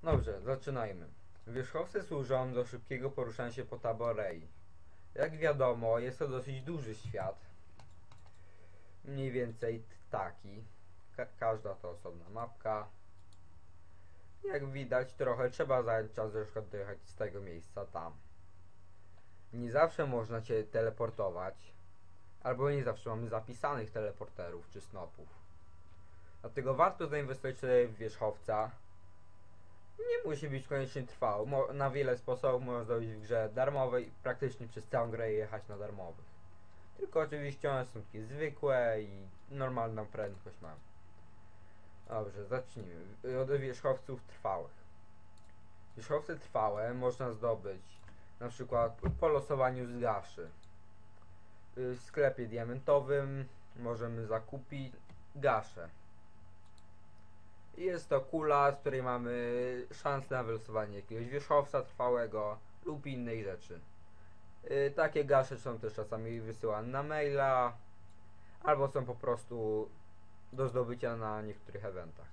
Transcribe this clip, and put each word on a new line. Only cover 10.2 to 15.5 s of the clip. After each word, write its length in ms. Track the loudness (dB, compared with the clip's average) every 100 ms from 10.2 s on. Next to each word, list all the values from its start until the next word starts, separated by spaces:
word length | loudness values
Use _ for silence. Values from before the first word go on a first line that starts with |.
| -2 -4 -10 -10 -10 -10 -12 -12 -10 -6
Ka-, 100 | -6 2
każda 360 | 2 4 0
to 160 | -4 -4
osobna 400 | -6 -8 -8 -8
mapka. 580 | -6 -6 -2 0 0 0 -10 -12 -12 -12 -12 -12 -12 -12 -12 -12 -12 -12 -12 -12 -6
Jak 260 | -2 -2 -2
widać, 420 | -4 2 2 2
trochę 380 | 0 2 4 2